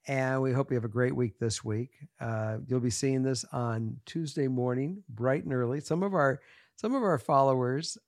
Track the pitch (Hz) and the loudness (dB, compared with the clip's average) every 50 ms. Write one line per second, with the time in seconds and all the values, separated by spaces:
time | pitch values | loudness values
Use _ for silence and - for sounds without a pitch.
0 | _ - 135 135 131 131 131 135 135 131 123 131 135 - 131 120 110 113 101 120 | _ -2 -2 0 0 0 0 0 2 2 2 0 0 0 0 -2 -2 -2 0 2
1 | 123 127 143 127 123 110 - _ 120 113 104 - - 110 107 110 123 135 _ _ | 2 2 2 0 0 -2 -2 _ -2 -2 -2 -2 -4 -4 -4 -4 -4 -8 _ _
2 | 151 - _ _ 123 117 113 110 110 110 110 113 127 123 127 127 120 123 110 - | -20 -20 _ _ -6 -4 -2 -2 -2 -4 -4 -6 -4 -2 0 0 2 0 0 0
3 | - 135 135 131 131 131 131 120 - - - 127 120 117 113 113 113 110 120 123 | 0 2 2 2 2 0 -2 -2 -4 -6 -4 -4 -2 -2 -2 -2 -4 -4 -6 -10
4 | _ - - 170 165 143 - 156 139 131 131 123 123 127 123 127 139 156 190 208 | _ -8 -6 -6 -6 -4 -2 -2 0 0 0 0 0 0 0 0 -2 -4 -6 -8
5 | 196 - 117 107 120 127 135 160 - 160 135 127 123 117 131 151 147 - 156 170 | -12 -16 -8 -2 0 0 0 0 0 -2 0 0 0 0 -2 -4 -2 -2 0 0
6 | 190 202 196 170 143 135 131 139 - - - - _ _ _ - - 220 262 277 | 0 0 2 4 4 4 2 0 -6 -20 -20 -20 _ _ _ -6 -4 -2 0 2
7 | 233 196 160 135 - - 151 139 135 135 131 127 127 123 131 143 165 - - - | 2 2 2 2 2 4 6 6 6 6 4 2 2 0 -2 -2 -4 -6 -10 -12
8 | _ | _